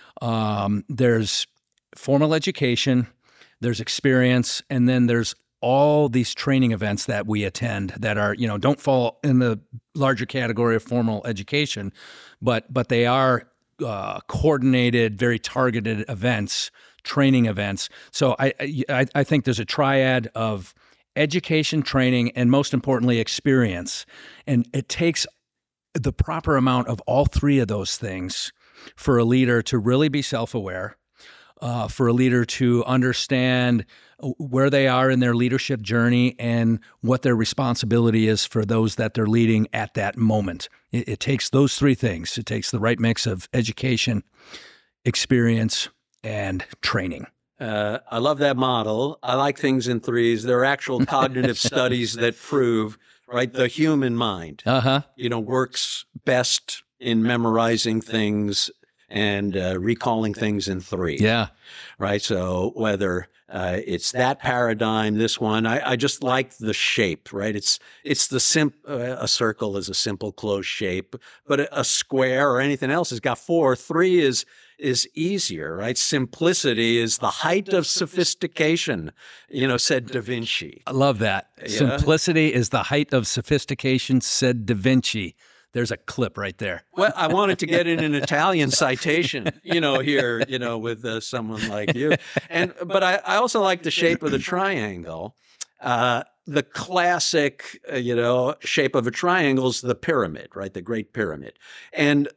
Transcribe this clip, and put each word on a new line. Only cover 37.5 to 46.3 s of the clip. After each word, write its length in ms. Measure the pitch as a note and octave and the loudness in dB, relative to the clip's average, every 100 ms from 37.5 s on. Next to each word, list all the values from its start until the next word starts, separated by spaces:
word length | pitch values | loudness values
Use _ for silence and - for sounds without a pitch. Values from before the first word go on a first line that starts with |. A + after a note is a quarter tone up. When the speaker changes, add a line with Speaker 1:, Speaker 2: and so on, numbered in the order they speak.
| - B2+ A#2 A2+ A#2 A#2 A2+ A2 | -2 -2 -2 0 2 4 4 4
Speaker 1:
is 180 | G#2+ | 2
for 200 | - A2+ | 0 -2
those 320 | G#2 A2+ A2 - | 0 0 0 0
that 180 | A2 | -4
they're 120 | - G#2+ | 0 2
leading 400 | A#2 A2+ A2 G#2+ | 4 4 4 0
at 220 | A2 G#2 | -2 -6
that 220 | - G2+ - | -4 -4 0
moment. 520 | A2 G#2+ G2 F2 - _ _ | 2 2 -2 -8 -14 _ _
It, 180 | A#2+ A#2+ | -6 -4
it 120 | G#2 | -4
takes 300 | - C3+ - | -2 -2 0
those 260 | C#3+ C#3 - | 2 2 4
three 180 | C#3 | 2
things. 420 | B2+ B2 E2+ D#2+ - | 2 0 -4 -6 -8
It 80 | G#2+ | -6
takes 260 | G#2+ - | -6 -4
the 80 | A#2 | -2
right 180 | A2 A#2 | 0 2
mix 280 | A2+ A2 A2+ | 0 0 -2
of 220 | F#2 - | -4 -4
education, 720 | C3 A#2 - C3 A#2+ - G#2 - _ - - - - _ _ | -2 -2 -2 -2 0 0 -2 -4 _ -20 -20 -20 -20 _ _
experience, 840 | - - - B2+ A#2 A2+ A2 - - _ _ _ | -4 -2 2 4 4 2 0 -2 -6 _ _ _
and 420 | A2 | -10